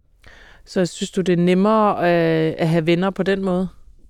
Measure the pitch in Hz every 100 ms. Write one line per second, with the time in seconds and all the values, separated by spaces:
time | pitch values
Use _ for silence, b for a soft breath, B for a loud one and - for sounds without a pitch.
0 | _ _ B B B B - 202 175 -
1 | 196 202 180 175 175 180 202 220 208 170
2 | 175 170 165 160 160 - 165 170 160 170
3 | 190 190 185 196 190 180 185 - - -
4 | -